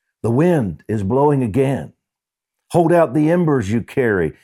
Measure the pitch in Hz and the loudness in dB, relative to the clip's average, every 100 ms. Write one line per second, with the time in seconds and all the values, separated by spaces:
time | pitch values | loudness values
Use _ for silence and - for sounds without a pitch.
0 | _ _ 110 120 175 160 101 76 - 107 | _ _ -2 0 2 0 -2 -6 -6 -6
1 | 95 127 147 139 123 113 135 135 143 - | -2 0 2 0 0 0 0 -2 -8 -18
2 | _ _ _ _ _ _ _ 165 165 170 | _ _ _ _ _ _ _ 0 2 2
3 | 151 147 151 180 160 135 98 113 - - | 2 0 0 2 0 0 0 -4 -4 -2
4 | 120 98 78 - | 0 0 0 -4